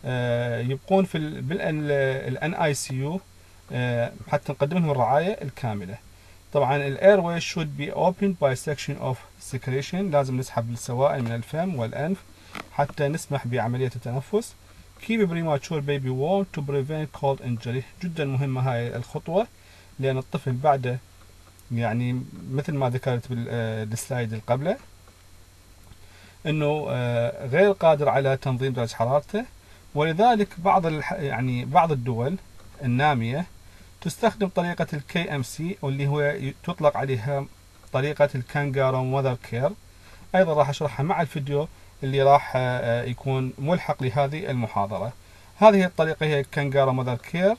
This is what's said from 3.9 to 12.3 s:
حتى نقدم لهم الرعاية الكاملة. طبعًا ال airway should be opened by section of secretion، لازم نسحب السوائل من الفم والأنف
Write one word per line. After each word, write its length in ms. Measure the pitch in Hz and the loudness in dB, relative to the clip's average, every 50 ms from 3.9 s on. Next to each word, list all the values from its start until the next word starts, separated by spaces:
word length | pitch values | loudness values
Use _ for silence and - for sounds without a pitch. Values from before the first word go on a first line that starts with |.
| 120 120 117 - - - - - | 0 0 0 -2 -4 -12 -6 -2
حتى 240 | - 147 - - 143 | -2 -2 -2 -4 -2
نقدم 260 | - 151 147 165 180 | -2 0 0 2 2
لهم 120 | 170 156 | 2 2
الرعاية 480 | 143 127 120 110 131 147 165 185 220 - - | 2 2 4 4 4 4 4 2 -2 -4 -6
الكاملة. 560 | 139 - - - 120 107 101 101 90 104 - - - - - - - - - - - - | -10 -10 -6 -4 -4 -4 -4 -6 -8 -12 -14 -16 -20 -20 -20 -20 -20 -20 -20 -20 -2 2
طبعًا 240 | 147 139 127 139 | 2 2 4 2
ال 220 | 147 143 143 135 - | 0 0 -2 -4 6
airway 440 | - 190 208 196 175 170 170 170 165 | 8 8 8 8 4 0 -2 -4 -4
should 260 | - - 175 160 151 139 139 | -4 -4 -4 -4 -4 -4 -6
be 140 | 143 143 - | -6 -6 -2
opened 400 | 147 156 175 190 - 202 202 190 - 151 | 2 2 2 2 2 0 -2 0 2 2
by 100 | 139 131 | 2 2
section 400 | 120 - 160 147 - - - 143 - - | 0 -2 -6 -4 -4 -4 -6 -6 -4 -4
of 140 | 131 131 - - - - - - - - | -4 -4 -4 -8 -20 -20 -20 -14 -10 -10
secretion، 400 | 127 - - 127 135 139 - - | -6 -4 -2 -2 -2 -4 -4 -4
لازم 420 | 180 196 196 147 143 139 131 127 | -4 -2 2 2 2 2 2 0
نسحب 360 | 127 131 - - - 117 117 120 | -4 -4 -2 -4 -4 -4 -4 -6
السوائل 500 | 120 - - 123 123 135 147 156 143 123 | -8 -6 -6 0 2 2 2 2 2 -2
من 100 | 113 117 | -2 -4
الفم 420 | 117 113 - - 156 175 190 175 | -4 -6 -6 -4 -2 -2 -2 -2
والأنف 440 | 127 113 110 - 104 139 165 196 - - - | -2 -4 -4 -4 -4 -2 -2 -2 -4 -6 -20